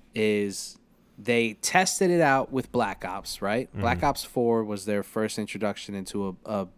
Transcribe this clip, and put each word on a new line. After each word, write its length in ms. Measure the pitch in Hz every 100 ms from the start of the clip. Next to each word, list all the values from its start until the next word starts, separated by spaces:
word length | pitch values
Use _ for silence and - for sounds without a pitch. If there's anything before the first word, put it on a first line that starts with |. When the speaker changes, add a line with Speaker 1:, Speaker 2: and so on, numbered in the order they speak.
| _ 113
Speaker 1:
is 600 | 107 104 101 98 - - _ _ _ -
they 340 | 104 120 117 104
tested 540 | - 180 185 - 190
it 120 | 175
out 300 | 151 135 -
with 180 | 131 120
Black 320 | 123 107 95
Ops, 380 | 92 98 - -
right? 280 | 98 113 131
Speaker 2:
Mm-hmm. 100 | -
Speaker 1:
Black 200 | 117 101
Ops 220 | 143 135
four 400 | - - 117 113
was 220 | 107 101 101
their 180 | 101
first 340 | 98 113 110 -
introduction 560 | 104 104 104 98 -
into 360 | 101 95 104 98 90 -
a, 40 | 104
a 40 | 92